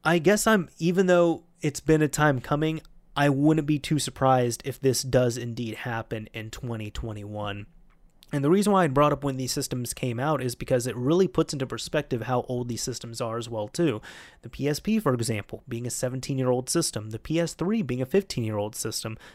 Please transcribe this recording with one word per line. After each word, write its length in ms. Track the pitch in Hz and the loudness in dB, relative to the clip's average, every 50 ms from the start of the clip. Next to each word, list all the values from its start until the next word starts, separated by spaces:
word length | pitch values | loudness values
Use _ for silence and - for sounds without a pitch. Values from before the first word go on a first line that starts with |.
| _ | _
I 140 | 156 170 175 | 2 2 4
guess 260 | 151 170 208 208 - | 6 4 4 4 4
I'm, 240 | 226 220 202 165 - _ - | 4 4 4 2 0 _ -2
even 280 | 160 170 180 180 196 | 0 0 4 4 4
though 360 | 180 180 175 175 170 165 - - _ _ _ | 6 6 6 6 6 4 0 -4 _ _ _
it's 200 | - 151 143 - | -2 -2 -2 -2
been 220 | - - 160 156 151 | 2 4 4 4 4
a 60 | 143 | 2
time 320 | - - 151 151 139 127 | 2 2 4 4 4 2
coming, 400 | - - 151 147 156 156 160 156 - - - - _ _ - | 0 -2 -2 0 0 -2 -2 -4 -8 -14 -20 -20 _ _ -2
I 140 | - 143 143 | 2 2 2
wouldn't 380 | 139 135 143 151 160 160 151 | 4 4 4 4 4 4 4
be 120 | 143 156 143 | 0 0 -2
too 200 | - - 160 147 | 0 0 0 0
surprised 640 | - - - - 135 131 131 127 123 120 117 - - | 0 -4 -4 2 4 4 6 6 4 2 -2 -4 -6
if 160 | 139 123 - | -8 -8 0
this 220 | - 131 123 - - | 0 2 2 2 -2
does 340 | 131 123 127 127 123 117 | 2 2 4 4 4 0
indeed 380 | 123 120 120 117 113 120 113 107 | -2 -6 -8 -6 -6 -6 -6 -6
happen 560 | - - 127 117 113 110 - 117 110 107 110 - | -8 -8 -6 -6 -6 -6 -6 -8 -8 -8 -10 -12
in 180 | 113 110 110 | -12 -12 -10
twenty 400 | - - - 120 117 110 110 107 | -12 -10 -8 -8 -8 -6 -8 -8
twenty-one. 760 | - - - 113 107 104 104 104 107 104 104 104 101 101 104 - _ - - - _ _ _ - _ _ - _ - | -8 -8 -8 -8 -8 -10 -10 -10 -8 -8 -6 -6 -8 -8 -12 -16 _ -20 -20 -20 _ _ _ -20 _ _ -14 _ -4
And 100 | 143 135 | 0 4
the 60 | 143 | 4
reason 240 | 175 202 202 208 202 | 4 4 4 4 4
why 120 | 190 180 | 4 4
I 40 | 151 | 4
brought 240 | 131 139 147 147 147 | 4 4 4 4 4
up 100 | 139 143 | 0 -2
when 140 | 143 135 | -4 -4
these 160 | 131 131 120 - | -4 -4 -4 -4
systems 400 | 147 139 - - 127 120 113 - | -4 -4 -4 -4 -4 -4 -6 -6
came 260 | - - 127 117 113 | -4 -4 -4 -2 -2
out 240 | 131 156 156 135 127 | -2 -2 -2 0 -2
is 120 | 127 117 | -4 -6
because 320 | _ - - 131 123 117 | _ -2 0 0 0 0
it 100 | 127 107 | -2 -6
really 320 | 120 123 135 160 180 190 180 | -2 0 2 4 4 4 2
puts 240 | - - 160 - - | 2 0 0 0 0
into 140 | 143 131 | -4 -4
perspective 560 | - 117 117 - - - 156 143 - 131 120 113 | -4 -6 -8 -8 -4 -2 -4 -2 -2 -4 -4 -2
how 240 | 127 127 123 113 - | -2 -2 -2 -2 -2
old 220 | 127 123 123 120 | -4 -4 -4 -4
these 100 | 117 113 | -6 -6
systems 400 | - - 120 - - 120 117 113 | -6 -6 -8 -8 -10 -12 -8 -6
are 160 | 127 113 113 | -6 -4 -4
as 140 | 117 117 117 | -6 -6 -6
well, 180 | 117 110 104 104 | -6 -6 -6 -6
too. 320 | _ - 170 156 113 110 - - - - - - - _ | _ 0 0 0 0 -2 -8 -14 -20 -20 -20 -20 -20 _
The 80 | - 123 | -18 -18
P 180 | - - 135 | -10 -4 -2
S 140 | 143 151 - | -2 -2 -2
P, 180 | - - 214 220 | -2 0 0 2
for 140 | 208 147 127 | 2 2 0
example, 500 | 120 113 110 113 104 98 - - - _ - | 0 0 -2 -2 -4 -6 -8 -14 -16 _ -12
being 180 | 120 117 123 | -10 -8 -8
a 40 | 120 | -8
seventeen-year-old 800 | - - - 127 127 131 127 - 143 131 131 127 123 123 127 - | -6 -4 -4 -4 -4 -6 -6 -4 -2 0 2 2 0 0 0 0
system, 400 | - 170 165 - - 110 104 107 | 0 0 0 0 -4 -6 -8 -8
the 80 | 110 110 | -12 -12
P 200 | _ - 156 165 | _ -2 -2 0
S 140 | 170 165 - | 0 -2 -2
three 300 | - 170 180 220 233 190 | -4 -2 0 0 0 0
being 180 | 127 127 127 | -2 -2 -4
a 60 | 131 | -2
fifteen-year-old 680 | 127 - 196 202 _ - - 117 110 107 104 104 107 - | 0 0 0 0 _ -6 -4 -4 -2 -2 -2 -4 -4 -6
system, 440 | - - 113 107 - - 113 113 - - - - | -8 -8 -6 -6 -6 -8 -8 -10 -10 -16 -20 -20